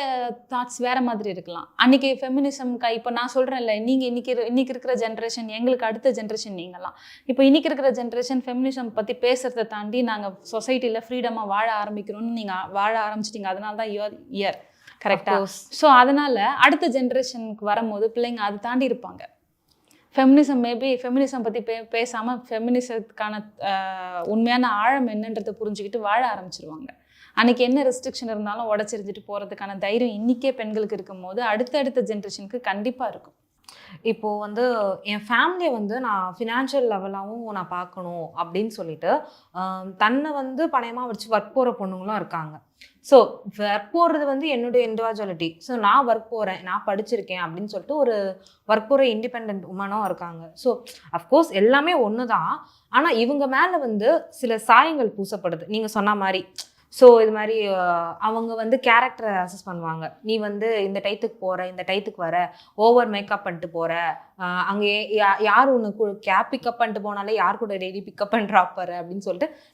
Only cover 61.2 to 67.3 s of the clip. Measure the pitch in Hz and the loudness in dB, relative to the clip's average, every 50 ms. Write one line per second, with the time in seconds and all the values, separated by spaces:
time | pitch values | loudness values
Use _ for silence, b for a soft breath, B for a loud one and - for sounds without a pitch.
61.2 | 233 220 220 - - 185 185 180 185 185 185 185 180 - 190 202 196 220 202 - | -4 -6 -6 -4 -4 -4 -2 -2 -4 -6 -8 -8 -6 -2 -2 -2 -4 -6 -8 -6
62.2 | 175 165 165 175 180 175 B B B B B - 214 226 240 247 240 220 208 202 | -4 -2 0 0 0 -2 B B B B B 4 6 8 8 8 6 4 0 -4
63.2 | 202 208 208 202 - 196 175 165 170 170 165 170 165 165 165 170 170 165 - - | -4 -4 -4 -4 -4 -6 -8 -6 -10 -8 -4 -4 -2 -2 0 0 -2 -2 -4 -6
64.2 | - - _ _ 185 180 180 180 180 190 196 208 208 208 202 208 214 208 208 214 | -10 -20 _ _ -6 -4 0 0 0 0 0 0 0 0 0 0 -2 -2 0 4
65.2 | 208 196 196 196 214 208 202 226 262 269 262 247 220 208 202 214 226 202 196 208 | 4 4 4 4 4 6 6 6 6 6 4 2 2 -2 -2 -2 -2 -2 -2 -4
66.2 | - 202 190 196 233 - - 247 - 240 233 - 233 220 208 214 202 208 202 202 | -2 2 2 2 2 0 -4 -4 -4 -4 -2 0 -2 -2 -2 -6 -6 -6 -6 -6
67.2 | 196 208 | -4 -2